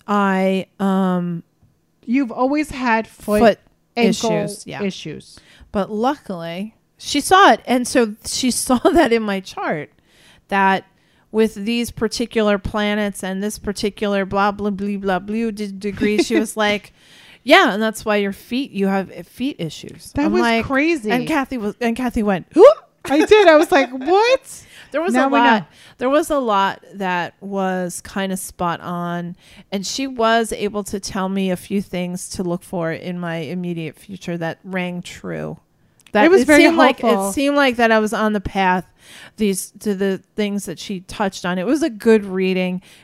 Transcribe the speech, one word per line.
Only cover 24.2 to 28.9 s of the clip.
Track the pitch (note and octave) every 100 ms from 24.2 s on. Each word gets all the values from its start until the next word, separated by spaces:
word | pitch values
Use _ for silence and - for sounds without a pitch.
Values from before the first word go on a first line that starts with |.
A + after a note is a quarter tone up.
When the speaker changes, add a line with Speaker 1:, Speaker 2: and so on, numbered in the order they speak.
| A#4 C5 - - -
Speaker 1:
<laughs> | - -
There | C#4+
was | F4
Speaker 2:
Now | B3+ C4+
Speaker 1:
a |
Speaker 2:
we | C#4
know. |
Speaker 1:
lot. | A#3+ G#3+ D#3 _ - -
There | B3+
was | D4 E4
a | D4
lot | A#3+ G3 G3 - -
that | F#3 F#3 F3 E3 -
was | G3 G3 F#3 F#3 F3+ - -
kinda | G3+ F#3+ F#3+
spot | - - F3 D#3+
on, | C3